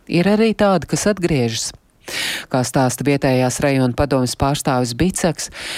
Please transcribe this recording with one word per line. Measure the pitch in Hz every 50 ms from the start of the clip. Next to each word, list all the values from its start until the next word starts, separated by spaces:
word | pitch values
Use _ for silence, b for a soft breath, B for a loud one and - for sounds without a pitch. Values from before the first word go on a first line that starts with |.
| _ -
ir | - 170 170 196
arī | 208 208 226 226 208
tādi, | - 208 202 190 175 131 -
kas | - 151 - 202
atgriežas. | 214 190 170 175 165 139 120 117 113 110 - - - - _ _ _ _ B B B B B B B B B B -
Kā | 131
stāsta | 123 - - 143 131 127 - -
vietējās | 127 139 143 139 - 139 131 127 127 127 120 - -
rajona | 143 139 135 131 123 120 -
padomes | 147 135 143 135 127 120 - -
pārstāvis | 143 139 143 - - 156 135 123 127 117 120
Biceks, | 117 165 185 190 - - 180 151 - - - B B B B B